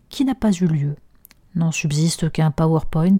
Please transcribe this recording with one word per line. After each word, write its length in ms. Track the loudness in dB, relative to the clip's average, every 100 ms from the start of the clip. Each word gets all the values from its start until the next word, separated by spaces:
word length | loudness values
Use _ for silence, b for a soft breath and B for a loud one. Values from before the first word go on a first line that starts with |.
| _
qui 160 | -2 -2
n'a 80 |
pas 180 | 0 0
eu 140 | 2 0
lieu. 300 | 0 -2 -6 -14 _ -20 _ _
N'en 180 | -2 -2
subsiste 580 | -2 -2 0 0 0 -4
qu'un 200 | 0 0
PowerPoint 680 | 2 0 0 0 0 2 2